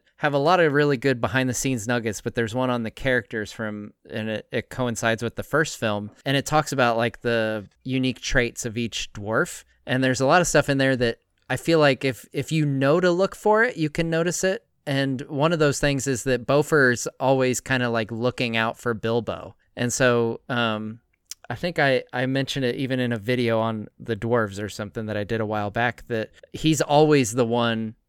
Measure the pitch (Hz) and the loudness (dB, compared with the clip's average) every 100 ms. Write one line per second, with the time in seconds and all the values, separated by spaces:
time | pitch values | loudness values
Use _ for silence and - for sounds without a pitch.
0 | _ _ 151 139 147 180 160 139 147 131 | _ _ 0 2 4 4 4 4 2 2
1 | 135 123 117 131 131 120 135 123 104 120 | 2 0 0 0 0 0 -2 -2 -2 -2
2 | 110 101 117 - 113 123 127 123 110 - | -2 -6 -4 -2 -2 -2 -2 -2 -4 -4
3 | 135 127 - 113 101 - 110 104 104 - | 0 0 -2 -6 -8 -8 -8 -8 -12 -18
4 | - 107 110 107 - 123 - - 123 110 | -12 -8 -4 -6 -6 -8 -6 -4 -4 -2
5 | 117 113 117 - - 147 156 - 113 104 | -2 -2 -4 -6 -2 0 0 -2 -2 -2
6 | 104 - 139 139 - 156 151 135 120 113 | -6 -8 -2 -2 0 0 0 2 2 2
7 | 117 - 120 117 110 107 98 _ 131 131 | 0 -2 -2 0 0 -4 -8 _ -6 -2
8 | 131 123 - 135 120 - 120 107 117 - | -2 -4 -2 0 0 -4 -8 -6 -6 -6
9 | - - 101 117 175 - - _ - 131 | -10 -10 -2 -2 -2 -6 -18 _ -4 0
10 | 131 123 135 175 170 151 143 135 135 131 | 0 2 4 4 4 2 2 2 2 2
11 | 120 - _ _ - 131 - 165 147 131 | 0 -2 _ _ -6 -4 2 4 6 4
12 | 135 123 - - - 160 147 135 135 170 | -2 -4 -8 -8 -2 0 0 2 2 4
13 | 180 175 190 - 208 214 240 - 151 160 | 4 2 0 0 2 4 2 0 -4 -2
14 | 165 165 175 170 190 190 - _ - 135 | -2 0 0 0 -2 -2 -8 _ -4 -2
15 | 139 127 - 143 156 170 147 135 147 135 | 0 -2 -6 0 0 4 2 2 0 0
16 | 139 127 135 120 117 143 151 156 127 120 | -2 -2 0 -2 2 2 4 4 4 2
17 | - - 127 135 127 120 - 131 123 117 | -4 -2 2 2 2 0 -2 -2 0 -2
18 | 107 113 123 - 123 113 113 - 123 110 | -4 -2 -2 -2 -2 0 -2 -2 -4 -4
19 | 113 117 104 87 - - _ - 123 - | 0 -2 -2 -6 -12 -18 _ -6 -4 2
20 | 127 120 117 117 - 120 117 107 107 113 | 4 4 2 -4 -6 -2 -2 -2 -6 -12
21 | _ _ _ - - 117 180 165 143 127 | _ _ _ -18 -10 -6 -4 0 2 2
22 | - 123 131 135 131 139 127 135 135 131 | 0 -4 -2 0 -2 -2 -2 -2 -2 -2
23 | 123 117 101 127 117 113 113 110 104 - | -2 -2 -2 0 2 2 0 -2 -8 -12
24 | 117 110 113 120 104 98 104 - 104 117 | -8 -6 0 0 0 -4 -8 -8 -10 -8
25 | 107 104 101 113 107 107 104 113 120 - | -6 -6 -4 -4 -2 -4 -4 -2 -2 -4
26 | - 113 - - - - 156 151 151 147 | -6 -6 -6 -12 -18 -2 0 2 4 4
27 | 156 147 117 123 117 120 117 113 110 - | 6 6 4 0 2 2 0 -2 -6 -10